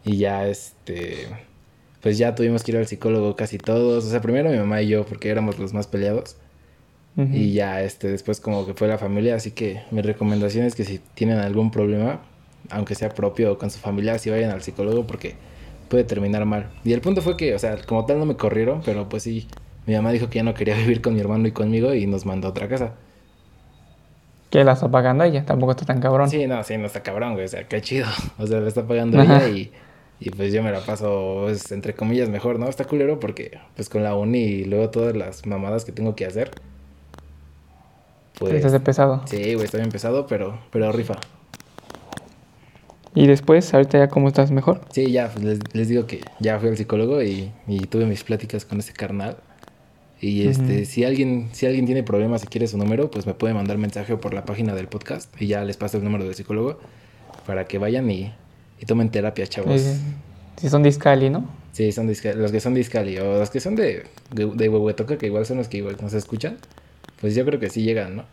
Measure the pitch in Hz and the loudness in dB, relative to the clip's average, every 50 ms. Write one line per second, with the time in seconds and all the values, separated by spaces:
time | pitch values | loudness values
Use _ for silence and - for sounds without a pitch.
0 | _ 107 104 98 101 98 98 98 98 101 101 - - - - _ _ - 87 87 | _ 0 0 2 2 0 0 -2 -2 -4 -4 -6 -10 -18 -20 _ _ -12 -10 -8
1 | 87 - - - - - 110 110 - - - - _ _ _ _ _ _ _ _ | -8 -8 -10 -10 -12 -12 -14 -16 -18 -20 -20 -20 _ _ _ _ _ _ _ _
2 | - 110 104 107 117 120 117 117 117 117 117 117 113 - 113 113 113 110 107 - | -2 0 2 2 0 0 2 0 0 2 2 0 -2 -2 -2 -2 -2 -2 -6 -4
3 | - 113 113 110 104 104 101 - 110 - 104 98 - - 113 117 120 120 120 117 | -2 0 2 2 2 0 -2 -2 -6 -6 -6 -8 -2 0 0 2 2 2 2 0
4 | 110 110 113 120 110 113 120 135 147 165 - 113 104 101 107 107 107 107 107 107 | 0 -2 -4 -2 0 0 0 2 2 2 2 2 0 0 0 0 2 2 2 0
5 | 104 - 104 - - 104 107 110 107 107 98 - 98 95 104 104 104 - - 101 | 0 -2 -8 -6 -4 -2 -2 0 0 -2 -4 -4 -6 -6 -4 -6 -4 -4 -2 -2
6 | 98 101 104 117 - - - - - - _ - _ _ _ _ _ _ _ _ | 0 0 0 -2 -4 -8 -18 -20 -20 -20 _ -20 _ _ _ _ _ _ _ _
7 | _ _ _ - 139 135 135 107 107 101 101 104 101 98 95 95 98 98 - - | _ _ _ 0 0 2 2 2 2 2 2 2 0 0 -2 -2 -4 -4 -6 -4
8 | - 98 98 95 - - 107 - - 110 107 101 98 95 95 - 110 107 110 104 | -4 -4 -4 -2 -2 -4 -6 -4 -4 -4 -2 -2 -2 -6 -4 -2 0 0 0 0
9 | 104 98 101 104 110 120 117 113 107 107 107 - 117 101 95 107 - - 113 110 | -2 -2 -2 0 0 0 0 0 -4 -6 -6 -6 -6 -4 -6 -8 -10 -6 -4 -2
10 | 101 104 104 - 107 104 104 104 104 101 101 113 120 123 117 - 104 95 98 92 | 0 0 -2 0 0 0 2 2 0 0 0 0 0 0 0 -2 -4 -4 -6 -10
11 | - - - - 113 113 113 107 101 101 101 107 113 113 113 110 104 104 104 104 | -10 -16 -4 -2 0 2 2 2 0 0 0 2 2 2 2 2 0 2 2 0
12 | 110 123 147 160 - - - - - - - - - - - 107 101 - 104 - | 0 -2 -2 -6 -10 -18 -20 -20 -20 -20 -20 -20 -16 -10 -6 -6 -4 -6 -6 -4
13 | 110 107 - - 107 101 - - 117 104 101 - - 101 - - - 104 101 101 | -4 -6 -2 -2 -2 -2 2 2 2 2 2 0 -4 -8 -8 -6 -6 -4 -2 -2
14 | 104 113 113 113 - 110 110 113 113 110 98 95 - - - - 101 104 113 120 | 0 0 -2 -2 -2 -2 0 0 0 -2 -2 -4 -8 -10 -6 -4 -2 0 0 0
15 | 120 117 - - - - - - - - - - - - - - - - - 123 | -2 -4 -8 -10 -10 -14 -14 -14 -20 -20 -20 -20 -20 -20 -20 -20 -6 0 2 2
16 | 120 113 110 101 101 101 104 107 107 107 107 104 104 - - - - 117 117 120 | 2 2 0 -2 0 0 0 0 0 0 0 -2 -4 -8 -14 -4 0 0 0 2
17 | - 180 196 185 160 175 175 - 160 143 123 120 - 113 107 101 - - 117 113 | 2 2 0 2 2 0 -2 0 0 0 0 0 0 -2 -4 -4 -4 -2 -2 0
18 | 113 113 143 151 156 151 127 - - 107 101 107 113 123 143 160 156 - 104 104 | 2 2 0 0 2 0 -2 0 0 0 2 2 2 2 0 0 -2 -2 -2 -2
19 | 101 101 110 110 - 117 113 113 110 - - - - - - - - - 110 107 | -4 -4 -6 -6 -6 -4 -6 -6 -8 -10 -16 -18 -18 -20 -20 -10 -2 0 0 2
20 | 110 113 120 117 120 117 - 113 113 113 110 - 107 107 104 110 113 120 117 113 | 2 2 2 2 0 0 0 0 0 0 0 0 0 0 2 2 4 2 2 2
21 | - 120 113 107 101 101 107 110 113 110 110 - 107 107 113 113 117 131 139 117 | 2 0 0 2 0 2 2 2 2 0 0 0 0 2 2 2 2 2 2 2
22 | 101 98 98 95 98 101 95 95 92 95 92 - 101 101 127 131 123 113 117 - | 2 0 0 -2 -2 -4 -4 -2 -4 -4 -4 -4 -4 -4 -2 -2 -2 -4 -6 -12
23 | - - _ - - _ _ _ - - - - - - - - - - - - | -20 -20 _ -20 -20 _ _ _ -20 -20 -20 -20 -20 -20 -20 -20 -20 -20 -20 -20
24 | _ _ - - _ - - - _ _ - 147 139 135 131 131 - 123 127 127 | _ _ -20 -20 _ -20 -20 -20 _ _ 6 8 8 8 6 6 2 4 4 4
25 | 123 127 127 143 170 175 147 139 147 - 143 131 127 127 127 - - - 139 127 | 4 6 4 6 4 4 4 2 0 0 0 2 2 2 0 0 0 -2 0 2
26 | 127 135 131 135 143 139 147 151 143 127 127 117 107 - 110 110 104 101 - 101 | 2 4 4 4 4 2 2 0 0 0 -2 -4 -4 -4 -6 -4 -4 -6 -8 -8
27 | - - 95 107 120 120 110 95 95 95 95 92 - - - 107 104 - 135 135 | -8 -6 -4 -4 -4 -4 -4 -4 -6 -6 -8 -10 -8 -6 -6 -6 -4 -2 -2 -2
28 | 123 110 104 - - - - - 107 107 110 110 107 110 107 123 110 113 120 117 | -2 -2 -4 -6 -6 -8 -8 -6 -2 0 0 0 0 0 -2 -2 -2 0 0 0
29 | 117 117 113 143 139 170 143 139 135 120 104 95 98 - - - - - - - | 2 6 8 8 10 10 10 8 6 4 0 -2 -6 -10 -14 -20 -20 -20 -20 -20
30 | - - _ _ - - - 98 98 98 101 110 110 110 101 95 95 - 107 101 | -20 -20 _ _ -10 -10 -6 -4 -2 0 0 0 0 0 -2 -4 -4 -6 -6 -4
31 | 107 104 101 98 95 95 95 98 101 107 107 101 - - 101 101 95 107 101 - | -2 -2 -2 -2 -2 -4 -4 -4 -2 -2 -4 -4 -6 -8 -10 -8 -6 -8 -6 -4
32 | 110 110 120 123 123 110 101 101 120 123 120 113 120 131 - - 131 - 151 147 | -2 0 0 0 0 0 -2 -2 -2 -2 -2 -2 -2 -4 -4 -6 -4 -2 0 0
33 | 139 143 151 143 - 123 101 - - - - - - - - - 101 - - 107 | 2 0 0 -2 -4 -8 -8 -8 -12 -14 -14 -20 -20 -20 -10 -10 -10 -4 -2 -2
34 | 104 104 101 101 104 110 120 123 117 107 101 98 95 98 101 104 113 110 113 117 | 0 0 0 0 0 0 2 2 2 0 0 -2 -2 0 0 0 0 0 0 0
35 | 117 117 113 107 90 92 92 - - 104 101 98 98 98 107 113 113 - 87 - | 0 0 0 -2 -4 -6 -10 -10 -8 -6 -6 -4 -4 -4 -4 -4 -6 -8 -8 -4
36 | 110 113 107 - 98 92 92 110 131 - - - - - - - - - - - | -4 -4 -2 -4 -6 -6 -2 -4 -4 -4 -6 -18 -20 -20 -20 -20 -20 -20 -20 -20
37 | - - - - - - - - - - - - - - - - - - - - | -20 -20 -20 -20 -20 -20 -20 -20 -20 -20 -20 -20 -20 -20 -20 -20 -20 -20 -20 -20
38 | _ _ _ _ _ _ _ - 104 95 120 147 139 135 135 135 131 135 131 147 | _ _ _ _ _ _ _ -4 0 2 2 4 4 6 4 4 4 2 4 6
39 | 139 139 131 131 131 - 104 104 101 107 117 113 110 104 - 110 113 113 104 98 | 4 4 4 0 -4 -6 -4 -2 -2 -2 0 0 -2 -2 -2 -2 -2 -2 -4 -4
40 | 110 113 123 139 139 139 - - 101 95 107 113 - - - 117 110 107 107 113 | -2 0 0 0 0 -2 -2 -2 -2 -4 -8 -10 -14 -4 -2 0 0 2 2 0
41 | 113 - 104 - - - - - - _ - - - - - - - - - - | -2 -2 -6 -8 -8 -16 -18 -20 -20 _ -20 -20 -20 -20 -20 -20 -20 -18 -20 -20
42 | - - - - - - - - - _ - - - - _ - - - - - | -18 -18 -18 -18 -18 -20 -20 -20 -20 _ -20 -20 -20 -20 _ -20 -20 -20 -20 -20
43 | - - - 156 143 139 139 139 143 - 160 170 175 - - 135 139 139 - 143 | -20 -2 6 8 10 10 8 8 8 8 8 8 8 6 6 4 6 6 6 6
44 | 139 139 - 143 139 139 139 - 135 143 139 135 131 160 180 185 - - - 135 | 6 6 6 4 4 4 6 4 4 4 4 2 4 2 0 0 -2 -6 -2 0
45 | 131 131 123 123 120 113 113 110 104 107 107 104 110 110 - 110 113 110 120 120 | 2 2 2 2 0 0 -4 -2 -2 -2 -2 -2 -4 -6 -2 -2 0 2 2 0
46 | 113 117 - - - - - - 107 110 107 107 110 113 110 104 107 - 113 107 | 0 -2 -8 -12 -12 -16 -8 -2 0 0 0 2 0 0 0 0 -2 0 0 0
47 | 113 120 143 147 123 104 98 98 98 98 110 - - 110 101 98 95 - - 110 | 2 2 2 0 0 0 -2 -4 -6 -8 -12 -14 -6 -4 -4 -4 -2 0 0 2
48 | 113 110 101 98 - - 110 104 - 107 - 104 - - 104 101 104 - - - | 2 2 0 -2 -2 -4 -4 -4 -4 -6 -8 -8 -8 -6 -6 -6 -6 -6 -10 -10
49 | 107 - 98 101 98 113 - - - - - - - - _ _ _ _ _ _ | -8 -6 -6 -6 -6 -6 -8 -12 -18 -20 -20 -20 -20 -20 _ _ _ _ _ _
50 | _ _ _ _ - 101 104 101 101 135 135 131 131 131 131 104 101 - - 123 | _ _ _ _ -4 -2 0 2 2 2 4 2 2 2 2 0 0 -2 0 0
51 | 120 127 135 135 135 127 127 120 117 113 - - 131 127 131 131 127 120 127 131 | 2 2 2 2 2 0 0 -2 -4 -6 -4 -2 0 2 2 2 2 2 0 0
52 | 120 107 104 101 107 113 120 110 - - - 110 117 113 104 101 101 104 110 120 | 0 0 0 0 2 2 0 -2 -4 -6 -4 -2 -2 -2 0 0 0 2 2 2
53 | 147 147 - 107 98 107 92 - 113 113 113 104 98 101 101 104 107 101 - 101 | 0 -2 -2 -6 -6 -6 -4 -2 0 0 0 0 -2 -2 -2 -2 -2 -2 -4 -6
54 | 101 107 117 101 - 101 98 98 95 - 101 104 113 110 98 95 92 - - 104 | -4 -4 -4 -4 -4 -6 -6 -6 -6 -6 -4 -2 -2 -2 -2 -4 -6 -8 -10 -12
55 | - - 135 - - - - - 104 101 101 101 101 101 98 - 104 101 - 104 | -8 -8 -10 -10 -10 -16 -8 -6 -2 -2 0 -2 -2 -4 -4 -6 -6 -4 -2 -2
56 | 101 104 107 101 95 95 92 - 101 - 104 107 117 135 151 - - - - - | 0 0 -2 -2 -2 -6 -6 -10 -8 -4 -2 -2 -2 -2 -4 -8 -16 -20 -20 -20
57 | - - - - - - - - - - 98 95 92 - - 98 101 107 117 127 | -20 -20 -20 -20 -20 -20 -20 -16 -8 -6 -4 -4 -4 -4 -4 -2 0 0 0 0
58 | 131 117 98 92 95 104 110 - - - - - - - - - - 104 113 117 | 0 0 -2 -2 -6 -8 -12 -16 -20 -20 -20 -20 -20 -20 -20 -16 -2 0 2 2
59 | 113 110 113 107 101 107 107 - 98 - - - 98 - 139 135 135 139 139 139 | 2 2 0 0 -2 0 -2 -4 -6 -6 -4 -4 0 2 2 2 2 2 -2 -2
60 | 143 143 - - - - - - - - - - - 139 143 147 147 147 143 147 | -4 -6 -8 -10 -14 -20 -20 -20 -20 -20 -12 -4 -2 2 4 6 6 6 4 6
61 | - 151 139 131 135 135 143 180 254 - - - - - - - 110 107 101 117 | 4 6 6 6 4 2 0 -2 -6 -8 -12 -18 -20 -18 -4 0 0 0 0 0
62 | 113 110 107 - - 107 101 110 110 104 107 110 110 123 127 127 120 120 - 113 | -2 -2 -2 -2 -2 -4 0 0 0 0 0 0 0 2 2 2 0 0 -2 -2
63 | 101 98 95 92 95 101 101 101 104 104 - 175 - 185 214 220 208 139 95 - | -2 -2 -4 -2 -2 0 2 2 0 0 -2 -4 -4 -2 0 2 0 0 0 -4
64 | - - - - - - - 110 107 107 104 113 110 110 110 107 104 107 104 - | -10 -14 -20 -20 -18 -10 -4 -2 -2 -2 0 2 2 4 4 4 2 2 0 -2
65 | 110 117 151 147 - 104 101 107 110 110 127 127 117 117 - 101 101 101 98 98 | -2 -4 -2 -2 -2 -2 0 -2 -2 -2 -2 -4 -4 -4 -6 -6 -6 -6 -8 -8
66 | 104 101 104 107 - - - 110 - 156 226 247 - - - - - - - - | -8 -4 -4 -4 -4 -4 -8 -6 -6 -6 -8 -10 -18 -20 -20 -20 -20 -20 -20 -20
67 | - - _ - - 104 107 120 127 143 - - 110 95 - 113 110 110 113 110 | -20 -20 _ -6 -4 -2 0 0 0 0 0 -2 -4 -4 -4 -2 0 0 0 -2
68 | 98 90 92 107 113 - | -2 -6 -8 -12 -12 -16